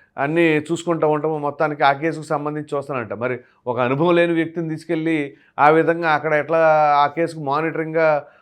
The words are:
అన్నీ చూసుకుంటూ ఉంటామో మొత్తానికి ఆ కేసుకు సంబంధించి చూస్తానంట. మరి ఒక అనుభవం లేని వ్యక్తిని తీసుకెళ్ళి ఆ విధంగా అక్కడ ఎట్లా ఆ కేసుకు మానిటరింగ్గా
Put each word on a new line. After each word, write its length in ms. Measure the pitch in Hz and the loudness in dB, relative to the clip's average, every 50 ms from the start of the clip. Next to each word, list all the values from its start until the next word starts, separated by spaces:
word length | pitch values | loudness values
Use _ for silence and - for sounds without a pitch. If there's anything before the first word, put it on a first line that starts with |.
| _ _ - - | _ _ -8 -6
అన్నీ 240 | 135 143 156 170 170 | -4 -2 0 2 2
చూసుకుంటూ 680 | 165 156 151 151 151 170 165 - 175 170 160 156 151 | 2 2 0 -2 -4 -6 -6 -4 -4 -2 0 0 0
ఉంటామో 300 | 151 151 143 156 160 151 | 0 0 -2 -2 -4 -2
మొత్తానికి 460 | 147 143 143 - 160 151 151 143 151 | -4 -6 -4 -2 -2 -2 -2 0 2
ఆ 80 | 139 139 | 2 2
కేసుకు 300 | 139 147 165 160 156 151 | 2 -2 -4 -4 -4 -6
సంబంధించి 540 | - 160 147 147 151 151 151 147 147 151 | -6 -6 -4 -4 -6 -6 -8 -8 -6 -6
చూస్తానంట. 360 | 143 135 139 147 127 117 101 101 | -6 -6 -6 -6 -6 -6 -6 -6
మరి 260 | 101 117 127 127 117 - _ _ _ - | -6 -4 -4 -4 -6 -10 _ _ _ -8
ఒక 140 | 123 120 117 | -6 -2 -2
అనుభవం 340 | 127 123 135 139 160 180 175 | 0 0 0 0 2 2 4
లేని 180 | 170 170 170 170 | 4 2 2 2
వ్యక్తిని 360 | 165 165 160 165 175 165 160 | 0 -2 -4 -4 -6 -6 -6
తీసుకెళ్ళి 680 | 156 156 156 - 170 160 160 160 160 156 143 139 139 _ _ _ - - | -6 -8 -6 -6 -4 -4 -2 -2 -2 -2 -4 -6 -10 _ _ _ -2 2
ఆ 100 | 135 147 | 4 6
విధంగా 420 | 156 160 156 156 170 165 170 165 | 6 6 4 2 2 0 0 0
అక్కడ 240 | 156 143 131 160 156 | 0 0 0 0 0
ఎట్లా 240 | 147 143 131 165 165 160 160 156 156 151 147 147 143 | 0 0 0 0 2 4 4 4 4 4 4 4 4
ఆ 80 | 143 | 2
కేసుకు 340 | 143 143 156 170 165 160 160 | 2 2 0 -2 -2 -4 -6
మానిటరింగ్గా 840 | 151 139 139 151 160 165 147 160 160 156 160 165 160 156 151 143 143 - _ _ | -6 -2 -2 -2 -2 -2 -2 -4 -6 -2 0 0 2 2 2 0 -2 -6 _ _